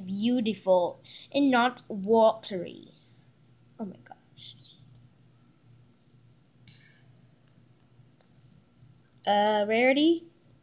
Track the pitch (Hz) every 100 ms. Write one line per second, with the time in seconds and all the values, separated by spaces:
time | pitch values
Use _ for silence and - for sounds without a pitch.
0 | 185 196 226 254 220 196 190 180 175 -
1 | - - - 277 277 247 247 247 - 208
2 | 190 226 220 220 - 185 170 - - -
3 | _ - _ _ _ _ _ - 202 -
4 | - - _ - - - - - - -
5 | - - _ _ _ _ _ - _ _
6 | _ _ _ _ _ _ - - _ _
7 | _ _ _ _ _ _ _ _ _ _
8 | _ _ _ _ _ _ _ _ - -
9 | - - - 208 214 214 208 226 254 269
10 | 311 339 - _ _ _